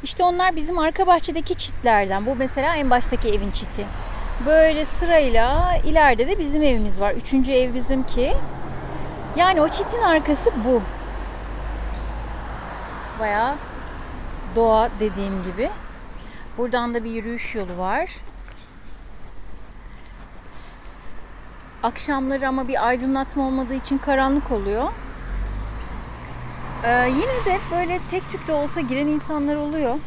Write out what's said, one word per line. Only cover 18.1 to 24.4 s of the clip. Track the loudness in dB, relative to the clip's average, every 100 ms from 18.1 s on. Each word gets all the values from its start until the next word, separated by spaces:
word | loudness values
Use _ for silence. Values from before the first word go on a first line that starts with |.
| -8 -14 -14 -16 -16 -18 -16 -14 -12 -12 -12 -10 -10 -8 -10 -12 -14 -16 -16 -16 -16 -16 -16 -16 -16 -16 -16 -16 -12 -10 -10 -10 -14 -16 -16 -16 -4
Akşamları | -4 -2 -2 -2 0 0 0
ama | 0 0
bir | 0 2
aydınlatma | 2 0 0 -2 -2 0
olmadığı | -2 -2
için | -6 -2 -2
karanlık | 2 2 4 2